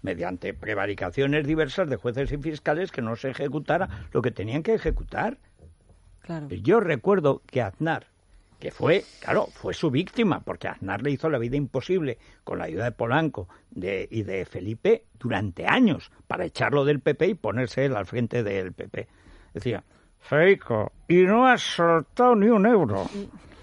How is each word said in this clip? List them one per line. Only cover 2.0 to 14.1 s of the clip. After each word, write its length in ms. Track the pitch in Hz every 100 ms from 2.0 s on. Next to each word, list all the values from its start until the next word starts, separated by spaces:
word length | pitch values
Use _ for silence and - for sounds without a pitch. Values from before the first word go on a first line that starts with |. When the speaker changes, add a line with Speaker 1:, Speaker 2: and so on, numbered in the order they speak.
| 120 117 131
Speaker 1:
y 60 | 147
fiscales, 540 | 151 151 - 156 190
que 100 | -
no 140 | 113 117
se 140 | 135
ejecutara 800 | 123 139 151 147 165 190 - -
lo 100 | -
que 100 | 123
tenían 320 | - 101 127
que 100 | -
ejecutar. 640 | 226 165 - - - 202 277 _ _ 80 _ _ _ _ _
Speaker 2:
Claro. 260 | - 165 147
Speaker 1:
Yo 300 | 95 113 226
recuerdo 640 | 175 127 180 196 147 - _
que 160 | 127
Aznar, 460 | 101 - 160 135 - _ _ - _ -
que 120 | -
fue, 320 | - 135 190 - -
claro, 280 | - 165 -
fue 220 | - 190
su 180 | - 160
víctima, 480 | 127 185 - 214 92
porque 300 | - 87 92
Aznar 320 | - 95 104
le 100 | 139
hizo 180 | 135 160
la 80 | 135
vida 200 | 120 143
imposible 600 | 143 131 - 185 143 - _ _ -
con 140 | -
la 60 | 165
ayuda 200 | 160 120
de 60 |
Polanco 560 | - 117 143 160 - 92 - _
de, 360 | - 90 95
y 140 | 98